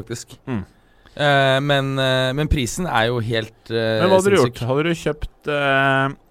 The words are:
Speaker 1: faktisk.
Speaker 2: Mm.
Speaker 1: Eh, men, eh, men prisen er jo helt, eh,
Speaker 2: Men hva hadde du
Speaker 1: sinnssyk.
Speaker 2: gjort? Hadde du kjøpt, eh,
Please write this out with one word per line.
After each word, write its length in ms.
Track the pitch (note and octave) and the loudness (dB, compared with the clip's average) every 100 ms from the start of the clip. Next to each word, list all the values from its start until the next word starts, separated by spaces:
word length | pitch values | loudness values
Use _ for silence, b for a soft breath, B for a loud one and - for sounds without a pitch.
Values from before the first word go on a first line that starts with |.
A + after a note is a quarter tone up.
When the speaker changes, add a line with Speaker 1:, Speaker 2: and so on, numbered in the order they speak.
Speaker 1:
faktisk. 320 | - A2+ - - - | -8 -12 -14 -16 -8
Speaker 2:
Mm. 180 | A2+ - b b b b - | -8 -8 b b b b -4
Speaker 1:
Eh, 420 | D3 C#3 C3+ C3+ | 2 4 4 2
men, 380 | C#3+ C#3 C3+ C3+ | 0 0 0 -2
eh, 340 | C3 C3 C3 | 0 0 0
men 140 | C#3 D3+ | -2 0
prisen 380 | D#3 A#2 - E3+ | 0 -2 -4 -2
er 200 | A#2+ A2+ | 0 0
jo 100 | B2 | -2
helt, 520 | A2 A2+ G#2+ - - | -2 -4 -4 -12 -6
eh, 300 | A#2 A2 A2 | -2 0 2
Speaker 2:
Men 80 | F#3 | 4
hva 80 | F#3+ | 4
hadde 100 | G3 | 4
du 60 | F#3 | 4
Speaker 1:
sinnssyk. 180 | B2 | 2
Speaker 2:
gjort? 120 | B2 A#2+ | 0 -2
Hadde 140 | C#3 | 0
du 100 | E3 | 0
kjøpt, 540 | E3 D#3 D3+ - _ - | -2 -4 -6 -10 _ -6
eh, 680 | D3 C#3+ C3+ C3+ C3+ C#3 C#3 - | -2 0 2 2 2 0 -4 -10